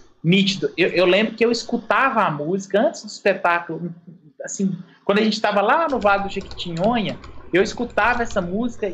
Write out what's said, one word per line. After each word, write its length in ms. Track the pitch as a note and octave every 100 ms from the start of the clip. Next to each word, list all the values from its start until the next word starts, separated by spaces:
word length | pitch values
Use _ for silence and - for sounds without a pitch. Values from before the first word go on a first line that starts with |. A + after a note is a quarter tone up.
| - _
nítido. 480 | D#3+ G3 G3 - - -
Eu, 120 | F3
eu 140 | E3+ F3+
lembro 280 | F#3+ A3
que 100 | -
eu 60 | A#3
escutava 720 | A#3+ - A#3+ - G#3+ C4+ A3
a 80 | F3+
música 500 | D3 D3+ F#3+ - G3
antes 220 | D4 E4
do 60 | G#3+
espetáculo, 840 | - G3+ F#3+ F3 E3+ - D#3+ E3+ - - - D3+ -
assim, 340 | - - F#3+ - - -
quando 140 | - G3+
a 40 |
gente 180 | A3 G#3+
tava 200 | G#3+ G3+
lá 280 | G3+ D4+ E4
no 100 | C4
Vale 240 | G3+ G3
do 60 | F#3+
Jequitinhonha, 880 | G3 - - F3+ E3 G3+ A#3+ F3 A#2 - - -
eu 100 | E3+
escutava 600 | G#3+ - A#3 - G#3+ B3
essa 180 | A3+ G#3
música 500 | F3 G3 B3 - G3+